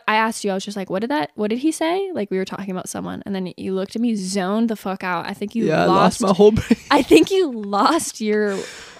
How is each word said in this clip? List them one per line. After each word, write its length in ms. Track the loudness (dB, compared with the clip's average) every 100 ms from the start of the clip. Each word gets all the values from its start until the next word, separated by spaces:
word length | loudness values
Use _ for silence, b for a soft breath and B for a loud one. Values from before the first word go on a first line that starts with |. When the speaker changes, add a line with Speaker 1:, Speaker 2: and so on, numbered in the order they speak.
| 2
Speaker 1:
I 60 | 0
asked 280 | 0 -2
you, 60 | -4
I 20 |
was 100 | -4
just 120 | -4 -8
like, 120 | -6
"What 100 | -4
did 100 | -2
that, 200 | -4 -4
what 160 | -4 -4
did 80 | 0
he 140 | -2
say?" 380 | 0 -2 -2 -2
Like, 180 | -4 -4
we 60 | -4
were 60 |
talking 260 | -4 -8 -8
about 180 | -8 -6
someone. 320 | -8 -8 -8 -6
And 80 |
then 180 | -6 -6 -8
you 180 | -6
looked 200 | -4 -4 -2
at 60 |
me, 120 | 0 0
zoned 540 | -2 -2 -2 0 0
the 60 | -2
fuck 260 | -6 -6
out. 220 | -4 -4 -4
I 80 |
think 200 | -8 -6 -2
you 100 | 0
Speaker 2:
Yeah, 200 | 2 2
Speaker 1:
lost 40 |
Speaker 2:
I 60 | 4
lost 220 | 4 2
my 100 | 2
whole 180 | 6 6
brain. 260 | 6 2 0
<laughs> 60 | 4
Speaker 1:
I 120 | 4
think 280 | 6 6 6
you 180 | 2 0
lost 680 | -2 -4 2 2 2 -2 -4
your, 360 | 0 2 0 -2 -6 B B